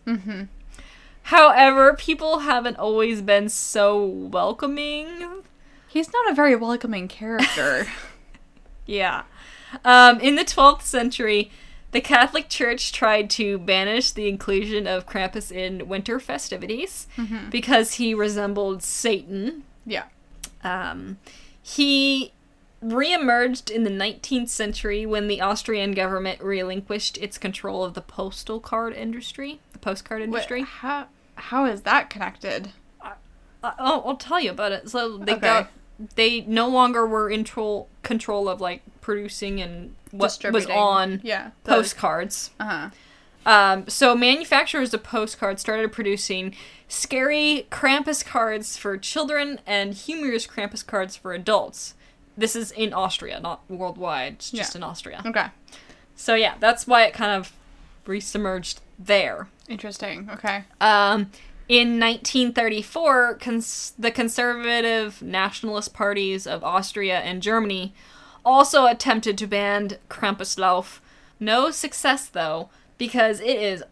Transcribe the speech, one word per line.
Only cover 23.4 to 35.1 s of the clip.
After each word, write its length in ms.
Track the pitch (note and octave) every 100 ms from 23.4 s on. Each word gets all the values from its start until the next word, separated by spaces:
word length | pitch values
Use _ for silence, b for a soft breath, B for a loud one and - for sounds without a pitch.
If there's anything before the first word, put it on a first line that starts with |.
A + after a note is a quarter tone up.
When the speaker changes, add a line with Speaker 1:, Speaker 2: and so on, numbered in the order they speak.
| B3 B3+ -
Speaker 2:
in 140 | A3+
the 60 | A3
nineteenth 600 | G3 G3+ - - B3+ A#3+
century 560 | - G#3 G#3+ G#3+ G#3 A3
when 220 | G#3 G#3
the 140 | G3+
Austrian 500 | G3 G#3+ - G#3+ G3
government 480 | G3 F#3 F#3+ F#3+ -
relinquished 760 | G3 G3 F#3 F#3+ G3 G#3+ - -
its 200 | G#3 -
control 460 | G3 G3 G3 F#3+
of 100 | F#3
the 80 | F3
postal 600 | - - G3 - - A3
card 320 | - A3+ A3+
industry, 680 | A3 A3+ A#3 B3 - C#4 D4+ _
the 60 | -
postcard 420 | - G3 - A3
Speaker 1:
Wait, 60 | A3
Speaker 2:
industry. 340 | A3+ - B3
Speaker 1:
how, 460 | C4+ - B3+ C#4+ C#4 _ _ -
how 300 | - B3+ C4+
is 160 | G#3
that 280 | G3+ A#3 -
connected? 600 | G#3 F#3+ - G3 G#2 G3 - _ _
Speaker 2:
I, 100 | - G3+ - - - -
I, 120 | A#3+ -
I'll, 220 | C4 D4+ B3
I'll 100 | C4+
tell 240 | - E4+
you 120 | C4
about 200 | - G#3
it. 180 | G3 -
So 280 | B3 A#3